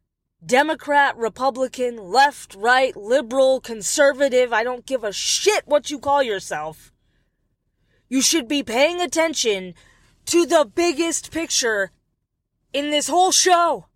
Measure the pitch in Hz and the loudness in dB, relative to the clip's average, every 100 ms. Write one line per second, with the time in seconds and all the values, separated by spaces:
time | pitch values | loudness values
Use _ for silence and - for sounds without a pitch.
0 | _ _ _ _ 165 254 302 311 - 285 | _ _ _ _ -2 0 2 -2 0 2
1 | 277 220 226 208 269 247 262 - 247 233 | 2 0 -6 -2 -4 -2 -6 -4 -6 -6
2 | 180 226 285 - - 196 226 254 269 - | -2 2 2 0 -18 -4 2 2 2 -4
3 | 202 269 226 269 262 262 - 226 185 - | -2 0 0 2 2 2 -2 -10 -6 2
4 | 285 262 277 254 247 220 240 247 - 262 | 2 4 2 2 2 0 -2 -6 -6 -6
5 | 208 185 - - 392 415 - 294 - 294 | -6 -6 -4 0 0 0 0 -2 -2 -8
6 | 277 285 254 196 - 160 156 156 - _ | 0 0 0 -4 -6 -10 -10 -14 -20 _
7 | _ _ _ _ _ _ _ _ _ _ | _ _ _ _ _ _ _ _ _ _
8 | - 262 - 330 226 285 - 226 302 349 | -4 -2 0 0 -2 -4 -2 0 2 2
9 | 359 320 330 - 233 196 185 - _ _ | -4 0 -2 0 -2 -2 -4 -16 _ _
10 | _ _ - 339 294 330 240 - 349 277 | _ _ -2 0 4 2 2 0 -2 0
11 | 339 - - 320 330 - 233 208 190 _ | -4 -4 -8 -8 -4 -2 0 -2 -4 _
12 | _ _ _ _ _ _ _ 269 294 294 | _ _ _ _ _ _ _ -6 -2 -2
13 | 277 339 370 370 370 339 339 226 - | 0 2 2 4 4 4 2 -2 -8